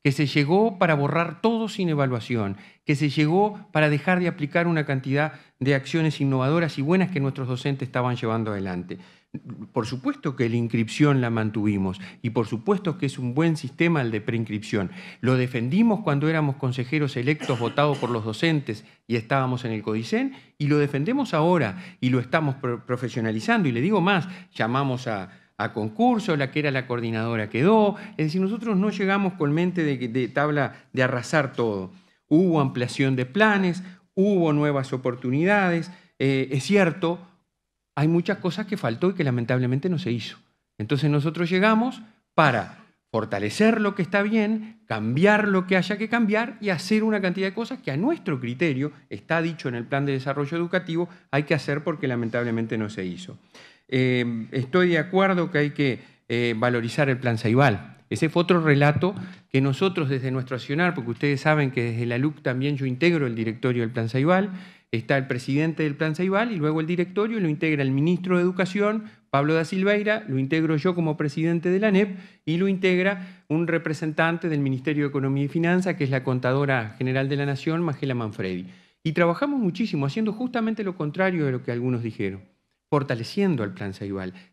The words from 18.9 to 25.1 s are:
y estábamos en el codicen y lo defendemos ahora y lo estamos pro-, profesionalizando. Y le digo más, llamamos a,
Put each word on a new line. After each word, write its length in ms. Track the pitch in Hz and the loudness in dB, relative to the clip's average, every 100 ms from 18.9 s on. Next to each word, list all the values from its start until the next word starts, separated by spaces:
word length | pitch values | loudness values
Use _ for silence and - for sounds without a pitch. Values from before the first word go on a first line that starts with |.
| _ - | _ -4
y 100 | 117 | -4
estábamos 480 | 110 139 131 127 | 0 0 0 -2
en 80 | 120 | -4
el 80 | 110 | -4
codicen 540 | 110 110 117 220 269 - - - | -2 -4 -2 -2 -2 -6 -18 -4
y 80 | 147 | 2
lo 100 | 147 | 2
defendemos 560 | 143 139 165 269 254 | 2 0 0 0 0
ahora 500 | 156 165 180 110 92 - - | 2 4 4 2 -4 -12 -4
y 120 | 127 | 0
lo 100 | 127 | 0
estamos 360 | 127 165 147 127 | 2 0 0 -2
pro-, 280 | 123 120 | -4 -4
profesionalizando. 840 | - 123 123 120 110 110 156 233 151 | -4 -4 -4 -2 -2 -2 0 2 2
Y 20 | |
le 80 | 117 | 0
digo 220 | 175 208 | 2 2
más, 260 | 180 190 - - - | 2 0 -2 -12 -12
llamamos 540 | - 113 131 135 127 | -4 0 0 0 -2
a, 240 | 120 | -4